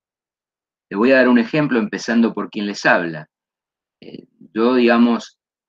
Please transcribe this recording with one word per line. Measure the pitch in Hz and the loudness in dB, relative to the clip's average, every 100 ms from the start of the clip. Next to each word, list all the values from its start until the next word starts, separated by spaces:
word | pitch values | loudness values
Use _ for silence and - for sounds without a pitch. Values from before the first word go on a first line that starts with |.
| _ _ _ _ _ _ _ _ - | _ _ _ _ _ _ _ _ -8
Le | 98 | -2
voy | 120 | 2
a | 131 | 4
dar | 123 | 4
un | 120 | 2
ejemplo | 117 156 147 123 | 2 -2 -2 -2
empezando | 104 95 - 117 113 | -4 -6 -4 0 0
por | 104 95 | -2 -8
quien | 107 104 | -8 -8
les | 101 - | -4 0
habla. | 104 87 78 - _ _ _ _ _ _ _ | 0 -2 -10 -14 _ _ _ _ _ _ _
Eh, | 87 - - _ - | -20 -20 -20 _ -10
yo, | 107 117 127 | -2 0 2
digamos, | 117 117 120 113 - _ _ _ | 2 4 2 0 -6 _ _ _